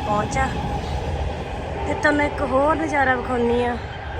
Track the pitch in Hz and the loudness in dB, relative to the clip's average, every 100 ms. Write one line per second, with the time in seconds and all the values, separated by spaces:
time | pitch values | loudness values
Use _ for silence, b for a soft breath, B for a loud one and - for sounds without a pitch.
0 | 214 208 214 269 262 - - - - - | 0 0 0 0 0 0 -2 -2 -2 -2
1 | 185 - - - - - - - - - | -2 -2 -2 -4 -6 -6 -6 -4 -2 2
2 | 302 294 294 - 277 262 294 302 311 294 | 2 4 2 0 0 4 4 2 0 2
3 | 262 254 240 247 233 240 240 240 - - | 2 2 0 0 2 2 2 -2 -6 -10
4 | - - | -8 -6